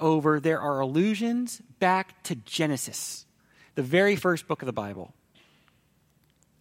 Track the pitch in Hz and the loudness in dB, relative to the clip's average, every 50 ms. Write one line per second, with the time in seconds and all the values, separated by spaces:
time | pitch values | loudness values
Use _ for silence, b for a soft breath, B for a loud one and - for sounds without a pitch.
0 | 165 160 160 156 147 156 151 147 139 160 160 - - 147 143 135 135 131 139 160 | 2 2 4 4 4 2 2 2 2 2 2 2 0 0 0 0 0 2 2 2
1 | 190 220 214 196 233 233 240 240 247 233 - - - - - - 196 180 185 185 | 2 2 0 0 -2 -2 -2 -2 -4 -6 -8 -12 -16 -20 -4 0 2 2 2 2
2 | 190 - - _ - - 165 117 - - - - 160 151 139 123 - 110 - - | -2 -6 -12 _ -10 -8 -8 -8 -8 -6 -2 -2 0 0 0 -2 -4 -8 -10 -10
3 | - - - - - _ _ b b b b b b b b 151 131 127 156 180 | -10 -10 -12 -14 -18 _ _ b b b b b b b b -6 -2 2 4 4
4 | 202 202 202 151 - 180 170 156 - - 156 - 139 131 113 113 104 101 98 98 | 4 4 2 2 0 0 0 -2 -2 -6 -6 -6 -6 -6 -6 -6 -6 -6 -8 -12
5 | 90 - - _ _ _ b b b b b b b b b b b _ _ _ | -14 -16 -18 _ _ _ b b b b b b b b b b b _ _ _
6 | _ _ _ _ _ _ _ _ _ _ _ _ | _ _ _ _ _ _ _ _ _ _ _ _